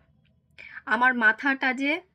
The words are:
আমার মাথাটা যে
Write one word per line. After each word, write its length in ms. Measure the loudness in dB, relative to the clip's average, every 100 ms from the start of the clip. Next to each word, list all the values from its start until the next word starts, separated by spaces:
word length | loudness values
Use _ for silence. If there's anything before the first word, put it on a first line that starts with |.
| _ _ _ _ _ -20 -20 -16 -6
আমার 280 | 0 2
মাথাটা 600 | 4 2 2 0 0 -2
যে 180 | -2 -2 -4 -6